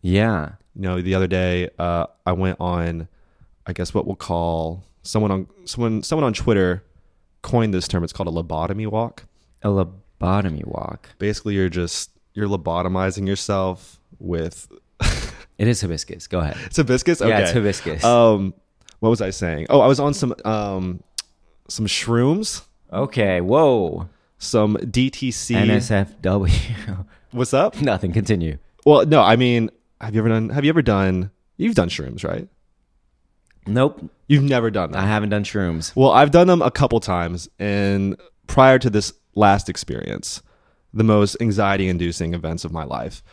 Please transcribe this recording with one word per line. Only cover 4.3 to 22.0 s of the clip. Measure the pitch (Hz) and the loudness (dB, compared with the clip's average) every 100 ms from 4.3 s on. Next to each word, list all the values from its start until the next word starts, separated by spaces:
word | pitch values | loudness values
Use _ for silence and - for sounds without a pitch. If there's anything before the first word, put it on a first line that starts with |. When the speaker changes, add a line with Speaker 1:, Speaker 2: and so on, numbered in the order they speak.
| 85 85 82 80 87 - _ | -4 -2 -4 -4 -8 -16 _
Speaker 2:
someone | - 110 107 | -6 -2 0
on, | 95 92 _ - | -2 -4 _ -14
someone, | - 117 110 | -4 -2 -2
someone | - 156 | -4 -2
on | 139 | -2
Twitter | 107 - 104 90 90 _ _ _ _ _ _ | -2 0 2 2 -2 _ _ _ _ _ _
coined | - 120 110 | -4 0 0
this | 92 - | -2 -2
term. | 90 | -4
It's | 85 | -4
called | - 92 | -6 -6
a | 82 | -6
lobotomy | 82 78 85 98 110 | -6 -6 -4 -6 -6
walk. | 107 117 - - _ _ _ | -4 -4 -8 -20 _ _ _
Speaker 1:
A | 107 | -2
lobotomy | 98 87 95 _ _ 87 98 95 76 - | 0 -2 -6 _ _ -2 0 -2 -6 -8
walk. | - - - - _ | -8 -10 -12 -20 _
Speaker 2:
Basically, | 101 104 - | -6 -6 -4
you're | 101 92 | -2 -2
just, | 85 85 - - _ _ | -2 -4 -6 -12 _ _
you're | - 104 | -6 -4
lobotomizing | 98 78 85 90 92 95 95 98 | -4 -4 -4 -2 -2 -2 -2 -4
yourself | 98 - 98 95 90 - - _ - | -4 -2 -2 -2 -6 -14 -20 _ -16
with | 90 85 82 - - - _ _ | -6 -6 -6 -10 -20 -20 _ _
<laughs> | - - - - - _ | -2 -2 -8 -14 -20 _
Speaker 1:
It | 107 | 0
is | 120 | 0
hibiscus. | 98 80 - - - | -2 -6 -8 -14 -6
Go | 90 | -4
ahead. | 78 - | -4 -4
Speaker 2:
It's | - - | -6 -2
hibiscus? | 135 127 - 170 | 2 2 2 0
Speaker 1:
Yeah, | 107 107 | 2 2
it's | 92 | 2
Speaker 2:
Okay. | 123 | 2
Speaker 1:
hibiscus. | 104 95 - 78 | 0 -2 -6 0
Speaker 2:
Um, | 113 120 117 104 95 - _ _ _ _ | 4 6 6 4 0 -8 _ _ _ _
what | 110 | 0
was | 113 | 0
I | 98 | -2
saying? | 98 90 78 80 | -4 -4 -4 2
Oh, | 139 | 4
I | 120 | 4
was | 139 | 4
on | 143 | 0
some, | 139 131 - - | -2 -4 -4 -4
um, | 110 104 95 92 90 _ - - _ _ _ _ | -4 -4 -6 -6 -8 _ -16 -16 _ _ _ _
some | - 107 | -6 -4
shrooms. | - | -4